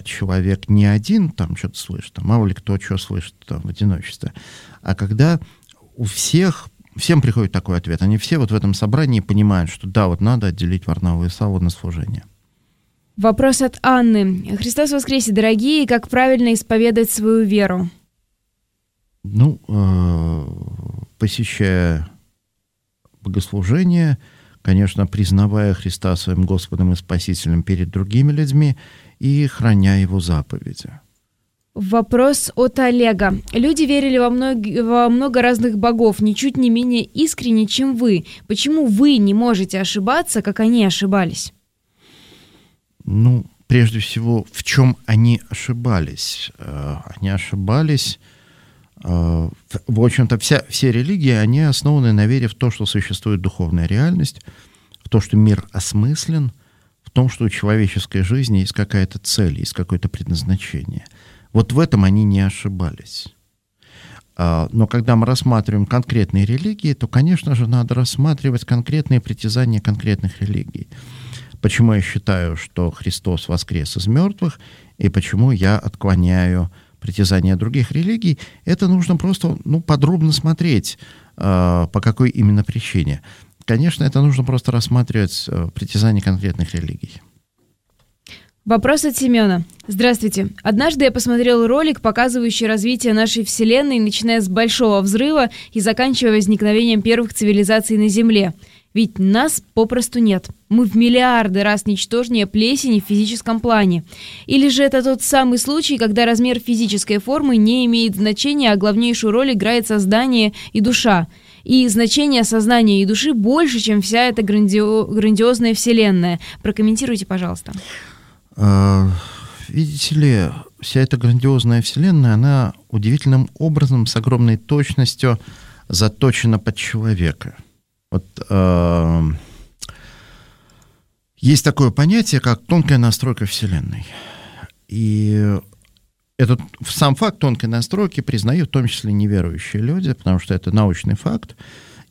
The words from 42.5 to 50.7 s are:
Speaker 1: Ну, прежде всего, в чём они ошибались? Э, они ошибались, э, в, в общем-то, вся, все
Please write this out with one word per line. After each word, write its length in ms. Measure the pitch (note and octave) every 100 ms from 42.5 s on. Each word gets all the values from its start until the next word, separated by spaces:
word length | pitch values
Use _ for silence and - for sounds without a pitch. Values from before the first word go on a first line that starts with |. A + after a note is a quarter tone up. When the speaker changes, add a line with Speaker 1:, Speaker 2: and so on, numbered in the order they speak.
| _ _ _ _ _
Speaker 1:
Ну, 420 | - G2+ A#2 B2 - _ -
прежде 320 | B2+ A2+ A2+
всего, 440 | - A2 A#2 A#2 -
в 140 | -
чём 320 | - - C3 A#2 -
они 340 | A2 A#2 A#2 -
ошибались? 1000 | - - A#2+ A#2+ F#2+ C#2+ C#2 - - - -
Э, 380 | - D2 C#2+ D2
они 240 | - - G2
ошибались, 920 | G2 - G2+ G2 C3+ D#3 C#3 - - _ _ _ _ _ _ _ -
э, 40 | -
в, 440 | F2 E2+ E2 E2 - - - -
в 180 | A2
общем-то, 340 | A#2+ - A#2 A#2
вся, 260 | - C#3+
все 220 | -